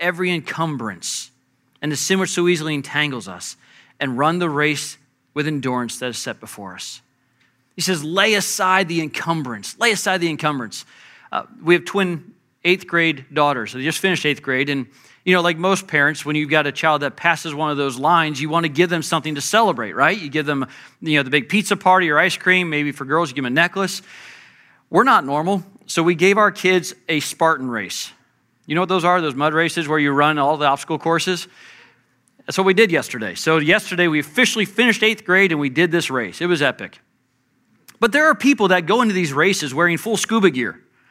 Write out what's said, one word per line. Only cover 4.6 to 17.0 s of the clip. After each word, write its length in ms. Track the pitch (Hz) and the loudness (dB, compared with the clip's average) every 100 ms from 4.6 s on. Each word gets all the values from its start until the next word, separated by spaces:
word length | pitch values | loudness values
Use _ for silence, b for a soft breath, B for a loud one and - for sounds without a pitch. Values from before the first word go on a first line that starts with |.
| 151 143 - - _ _ _ | 0 -2 -6 -14 _ _ _
with 120 | 147 151 | -6 -4
endurance 520 | 147 127 123 117 - | -2 -2 -4 -4 -6
that 100 | 127 | -8
is 100 | 113 | -8
set 220 | - 110 | -10 -12
before 340 | 110 - 98 | -14 -16 -14
us." 280 | 90 - - _ _ _ _ _ _ _ - | -14 -14 -16 _ _ _ _ _ _ _ -6
He 60 | |
says, 200 | 175 175 | -2 -2
"Lay 300 | 151 185 214 | -2 0 2
aside 560 | 208 - - 185 190 175 | 2 0 -2 0 2 0
the 140 | 170 | -2
encumbrance. 760 | 156 - - 165 131 107 98 - | -4 -6 -4 -4 -4 -8 -12 -2
Lay 140 | 233 | -2
aside 300 | 196 202 185 | 0 -2 -2
the 80 | 170 | -2
encumbrance." 560 | 147 151 139 110 - - B B B B | -2 -4 -4 -6 -12 -16 B B B B
Uh, 120 | - - - | -8 -8 -8
we 140 | 160 | 2
have 100 | 175 | 2
twin 480 | 175 202 185 165 - _ _ _ | 2 -2 -2 -4 -10 _ _ _
eighth 220 | 175 185 - | -2 -2 0
grade 400 | 170 165 139 135 | 0 0 -2 -6
daughters. 380 | 143 147 131 107 | 0 0 0 -6
So 60 | 127 | -6
they 60 | |
just 140 | 143 160 | -6 -2
finished 260 | 190 160 | 0 0
eighth 160 | 151 135 | 0 -2
grade. 280 | - 131 143 | -2 -2 -2
And, 180 | 139 120 b b b | -4 -6 b b b
you 100 | 180 | 0
know, 60 | 180 | 2
like 160 | 170 160 | 2 0
most 320 | 180 190 190 | 0 -2 0
parents, 360 | 151 143 147 | 0 2 0
when 120 | 147 151 | -4 -4
you've 120 | 147 | 0
got 160 | 156 | 0
a 60 | 143 | 0
child 320 | 135 160 151 | 0 0 0